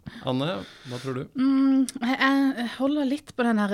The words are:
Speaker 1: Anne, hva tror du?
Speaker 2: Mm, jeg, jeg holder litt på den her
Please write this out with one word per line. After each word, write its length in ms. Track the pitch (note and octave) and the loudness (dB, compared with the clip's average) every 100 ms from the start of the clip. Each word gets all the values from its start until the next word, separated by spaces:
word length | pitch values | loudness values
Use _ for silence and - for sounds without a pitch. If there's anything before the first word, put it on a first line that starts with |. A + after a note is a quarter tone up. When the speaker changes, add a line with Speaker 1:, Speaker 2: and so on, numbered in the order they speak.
| - - | -18 -10
Speaker 1:
Anne, 400 | B2+ B2+ C#3+ G2+ F#2 - | -4 -2 -2 -6 -10 -16
hva 140 | B2+ B2 | -12 -10
tror 140 | C3 | -6
du? 100 | B2+ D3 | -8 -8
Speaker 2:
Mm, 560 | C4 C4 C4+ C4+ C4+ B3+ | -2 2 4 4 4 2
jeg, 280 | - A#3+ C4 C4+ C#4 C4+ | -2 -2 0 2 4 2
jeg 200 | C4+ A#3 | 0 -6
holder 320 | - C4+ D4+ C4+ | -2 0 0 0
litt 260 | D4 - | -2 -6
på 80 | - | -2
den 160 | A#3 A3 | 0 2
her 140 | G3+ | 2